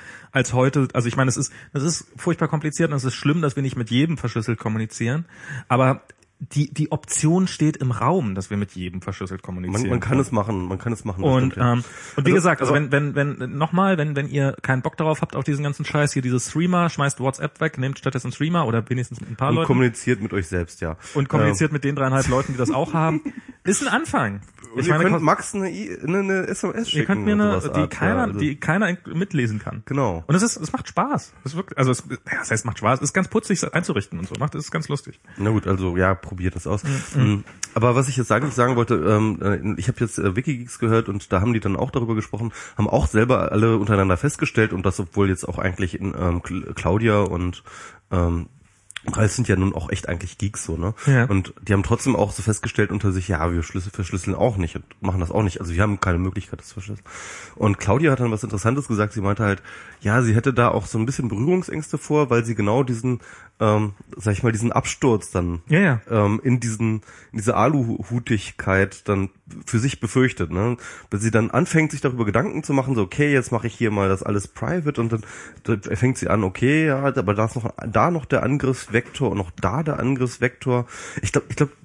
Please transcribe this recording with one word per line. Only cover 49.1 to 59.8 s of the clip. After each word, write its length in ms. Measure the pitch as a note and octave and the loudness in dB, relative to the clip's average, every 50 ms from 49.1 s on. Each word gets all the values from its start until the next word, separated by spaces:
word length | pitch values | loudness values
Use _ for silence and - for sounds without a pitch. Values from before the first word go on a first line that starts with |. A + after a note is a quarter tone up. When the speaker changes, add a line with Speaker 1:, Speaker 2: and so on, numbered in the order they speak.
| - A2 G#2+ G2+ | 0 2 2 2
Speaker 2:
sind 160 | - B2+ A#2 - | 2 0 2 2
ja 80 | G2 | 2
nun 180 | F#2 F#2+ F2+ D2+ | 2 2 0 -2
auch 160 | E2 E2 - | -4 -6 -6
echt 180 | - - - - | -6 -6 -4 -6
eigentlich 300 | F2 E2+ F#2 F2+ - - | -6 -6 -8 -10 -8 -6
Geeks 260 | G2+ G2+ - - - | -6 -6 -6 -6 -8
so, 140 | - E2 D#2 | -6 -4 -2
ne? 160 | E2+ G#2 A2 - - | -2 -4 -4 -2 2
Speaker 1:
Ja. 220 | D3 C3+ B2 A#2+ | 4 4 4 4
Speaker 2:
Und 260 | G#2 G2+ F#2+ F2+ - - - | 4 2 0 -2 -4 -12 -10
die 140 | - G2+ G2 | 0 2 2
haben 80 | G2+ | 2
trotzdem 340 | F#2+ - A#2 - - C3+ A2+ | 4 2 0 0 2 0 2
auch 160 | - A2 G2+ | 2 2 0
so 100 | - - | 0 -2
festgestellt 480 | F#2+ A2 G#2+ - - A2+ - - G#2+ - | -2 -2 -2 0 -4 -2 0 0 0 0
unter 220 | F#2 G2+ G#2 G2 | 0 0 0 0
sich, 160 | F#2 F#2+ F2+ - | 0 0 0 -2
ja, 240 | F2+ D2+ E2 F2 | 0 0 0 0
wir 100 | E2+ E2+ | 0 -2
schlüssel-, 300 | E2 - - F#2+ F2+ G2+ | -2 -4 -6 -8 -8 -6
verschlüsseln 420 | - - F#2 - G2 F#2 - G2 F#2 | -6 -8 -6 -4 -4 -4 -4 -4 0
auch 220 | - A2 B2+ G#2 | 2 2 2 2
nicht 200 | F#2+ E2+ D#2 - | 0 -2 -2 -4
und 80 | - - _ - - | -10 -12 _ -12 -6
machen 180 | - F#2+ F#2 F#2 | -4 -2 0 0
das 100 | E2+ E2+ | -2 0
auch 120 | - G#2+ | 0 0
nicht. 180 | G#2+ F#2 - - | 0 0 -2 -4
Also 140 | F2+ E2+ E2+ | -6 -4 0
wir 80 | F2+ | 2
haben 180 | G#2+ G#2 G2+ - | 2 2 2 0
keine 160 | - F#2 F2 | 0 0 0
Möglichkeit, 440 | E2+ F#2 F#2 - G2+ - - - - | 2 0 -2 -4 -6 -8 -8 -14 -14
das 80 | - - | -14 -16
zu 60 | - | -16
verschlüsseln. 280 | G2+ G2 G2+ G#2 G#2 - - - - - - - - - - - | -14 -12 -12 -14 -14 -14 -18 -18 -16 -16 -14 -16 -16 -18 -18 -4
Und 220 | - G#2+ G2+ G2+ - | 0 2 2 2 2
Claudia 340 | - F#2 G#2 C#3 E3+ D3+ | 2 2 4 4 4 4
hat 80 | C3 A#2+ | 4 2
dann 100 | B2 A#2 | 0 -2
was 140 | A2 G#2 - | -2 -2 -4
Interessantes 440 | G#2 G#2+ G2 - A2+ C3 C#3+ C3+ - | -6 -6 0 0 0 0 0 -2 -2
gesagt. 240 | A2 G2+ G#2+ G2+ | 0 0 0 -2
Sie 80 | - A2 | -2 -2
meinte 220 | F#2+ G2 G2+ - A2 | 0 0 0 2 2
halt, 180 | G2+ G2 - - - - - | 0 0 0 -4 -12 -20 -20